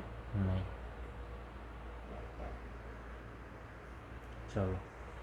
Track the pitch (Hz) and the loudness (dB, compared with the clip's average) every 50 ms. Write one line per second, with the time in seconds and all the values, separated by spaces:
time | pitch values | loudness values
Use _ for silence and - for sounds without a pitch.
0 | 190 - - - - - - 101 98 95 95 95 92 - - - - - - - | 6 2 -4 -6 -2 2 6 6 8 8 8 6 4 2 0 -2 -4 -4 -4 -4
1 | - - - - - - - - - - - - - - - - - - - - | -4 -4 -4 -4 -4 -4 -4 -6 -6 -6 -8 -8 -8 -6 -6 -6 -6 -6 -6 -6
2 | - - - - - - - - - - 58 - - - - - - - - - | -6 -4 -4 -4 -4 -4 -4 -2 -2 -2 -2 -2 -4 -4 -6 -6 -6 -6 -6 -6
3 | - - - - - - - - - - - - - - - - - - - - | -6 -6 -6 -6 -6 -6 -6 -8 -8 -8 -8 -8 -8 -8 -8 -8 -8 -8 -8 -8
4 | - - - - - - - - - - - 107 98 92 95 92 - - - - | -6 -6 -6 -6 -6 -6 -4 -4 -2 4 6 8 8 8 8 6 2 -2 -6 -6
5 | - - - - | -6 -6 -4 -4